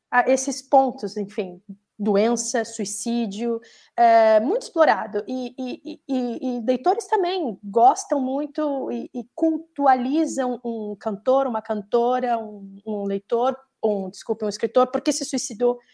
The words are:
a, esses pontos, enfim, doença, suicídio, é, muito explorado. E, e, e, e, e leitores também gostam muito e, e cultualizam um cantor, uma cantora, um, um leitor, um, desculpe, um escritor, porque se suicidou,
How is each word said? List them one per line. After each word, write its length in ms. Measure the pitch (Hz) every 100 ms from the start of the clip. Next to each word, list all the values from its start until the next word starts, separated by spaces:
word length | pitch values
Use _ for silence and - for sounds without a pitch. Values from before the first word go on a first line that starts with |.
| _
a, 200 | 247 240
esses 300 | 262 269 254
pontos, 560 | - 277 269 - 202 214
enfim, 440 | 202 - 185 180 - 196 _ -
doença, 640 | 208 196 220 233 233 233
suicídio, 960 | 220 - 202 - 240 233 226 196 233 226 - _ _ -
é, 420 | 233 226 220 220
muito 220 | 233 466
explorado. 640 | - 330 302 208 214 202 -
E, 260 | 254 247 254
e, 220 | 254 247 -
e, 160 | 294 -
e, 500 | 262 247 226 254 247
e 40 |
leitores 440 | 220 254 262 403 -
também 540 | 427 349 381 294 196
gostam 600 | 202 208 240 339 - 285
muito 680 | 262 269 294 294 302 269 233
e, 200 | 240 -
e 120 | 254 233 -
cultualizam 1300 | 330 320 - - 277 262 247 302 302 220 254 247
um 320 | 240 226 208 208
cantor, 500 | 220 196 254 269 269
uma 140 | 226
cantora, 760 | - 214 202 240 240 254 247 233
um, 400 | 214 208 196 196 220
um 180 | 208
leitor, 540 | 202 196 - 233 247 254 _ _
um, 260 | 226 208 190
desculpe, 360 | - - 226 208
um 40 |
escritor, 380 | 202 226 247 254
porque 240 | 262 302
se 140 | 277 285
suicidou, 540 | 262 - 208 240 240 _